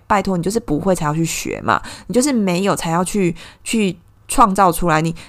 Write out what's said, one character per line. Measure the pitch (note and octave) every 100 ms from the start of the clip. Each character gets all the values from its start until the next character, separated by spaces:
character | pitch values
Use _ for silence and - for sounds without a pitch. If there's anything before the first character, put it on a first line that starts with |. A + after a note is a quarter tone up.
| -
拜 | G#3
托， | G3 F3+
你 |
就 | E3+
是 | A3
不 | - D3
会 | F3+
才 | F#3 D3+
要 |
去 | D3+
学 | E3 - - G1+
嘛， | E2+ G2+ - - -
你 |
就 | F#3+
是 | C#4+
没 | B3 G3 F3
有 | G3
才 | E3 E3+
要 | E3
去， | F#3 G#3 F3 E3 - -
去 | - A3+ G3 - _ _ -
创 | - A3+
造 | F#3+ F#3+
出 | E3 F3
来。 | D#3
你， | E3 E3